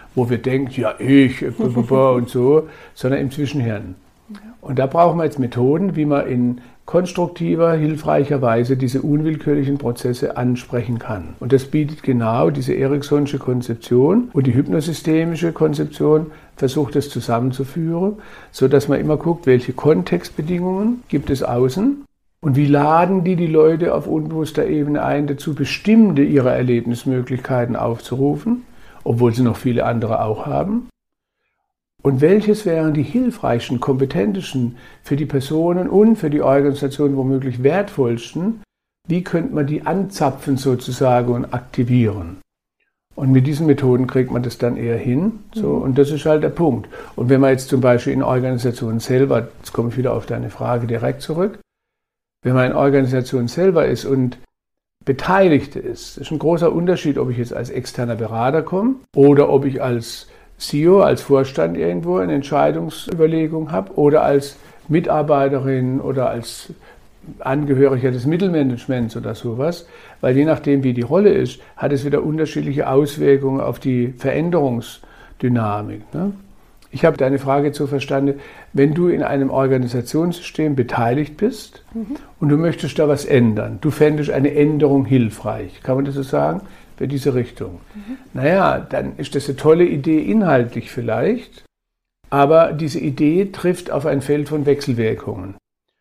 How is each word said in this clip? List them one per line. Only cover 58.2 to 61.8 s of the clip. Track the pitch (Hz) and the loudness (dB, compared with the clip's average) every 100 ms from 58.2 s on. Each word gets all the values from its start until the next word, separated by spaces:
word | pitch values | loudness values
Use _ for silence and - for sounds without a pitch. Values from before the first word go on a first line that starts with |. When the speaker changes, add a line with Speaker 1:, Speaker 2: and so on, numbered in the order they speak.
| 107 113 127 156 | -6 -2 0 0
Speaker 1:
komme | 156 185 233 262 _ - | -2 -2 -2 -2 _ 6
oder | 139 143 143 | 8 8 6
ob | 143 | 4
ich | 139 131 | 2 -2
als | 131 117 113 - - - - - | -2 -4 -6 -14 -20 -20 -20 -16
C | - 147 | -6 0
E | 165 | 4
O, | 196 | 6
als | 165 - | 6 2
Vorstand | - 135 135 143 165 | 2 2 2 0 -2
irgendwo | 165 | 0